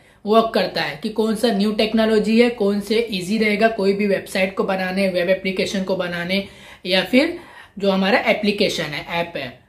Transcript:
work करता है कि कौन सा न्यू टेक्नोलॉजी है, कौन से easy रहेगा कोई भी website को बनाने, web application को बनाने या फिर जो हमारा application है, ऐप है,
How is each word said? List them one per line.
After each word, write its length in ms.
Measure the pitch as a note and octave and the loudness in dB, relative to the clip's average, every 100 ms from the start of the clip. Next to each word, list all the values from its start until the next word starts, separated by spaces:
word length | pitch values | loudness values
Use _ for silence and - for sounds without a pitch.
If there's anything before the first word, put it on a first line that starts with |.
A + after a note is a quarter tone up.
| - _ | -20 _
work 260 | G3+ A3+ A3+ | 2 4 4
करता 280 | G3+ F3+ E3 | 0 -2 -2
है 180 | D3+ C#3+ | -6 -6
कि 60 | G#3+ | -6
कौन 260 | A3 A3 | -2 -2
सा 160 | G3+ A#3+ | 0 0
न्यू 200 | G3 G#3+ | 2 0
टेक्नोलॉजी 720 | G#3+ G#3+ A3 A3 G#3+ G3+ A3+ | 0 0 2 2 2 4 4
है, 80 | A#3+ | 4
कौन 300 | A#3 G3+ G3+ | 2 0 0
से 280 | G3 A3 A3+ | 0 -2 -2
easy 260 | F#3 E3+ A3 | -4 -2 0
रहेगा 300 | G#3+ G3+ A3 | 0 2 2
कोई 260 | A3 G3 | 2 0
भी 140 | F#3+ G#3 | 0 0
website 480 | F3 - G3 F#3+ G#3+ | 0 -2 -2 -2 -2
को 60 | |
बनाने, 460 | G3 F#3+ F#3 F#3+ F#3+ | -2 -2 -2 0 0
web 200 | F3+ F3+ | 0 0
application 540 | F#3 F#3+ F#3+ F#3 G3 | 0 0 -2 -2 -2
को 120 | F#3+ | -2
बनाने 500 | F3+ F3 F3 F3 G3 G3 - - - | -4 -4 -4 -2 -2 -4 -16 -20 -12
या 160 | F3 F#3 | -2 0
फिर 380 | F3+ B3+ E4+ - - - - G3 | 4 4 2 -2 -14 -20 -18 -2
जो 120 | G3 | 0
हमारा 280 | F#3+ F#3+ B3+ | 2 2 2
application 640 | A3+ - G3+ G3+ F3+ - | 2 0 0 0 0 0
है, 380 | D3+ D3 F3+ E3+ | -6 -8 -6 -6
ऐप 120 | E3+ D3 | -4 -6
है, 240 | B2+ - | -10 -12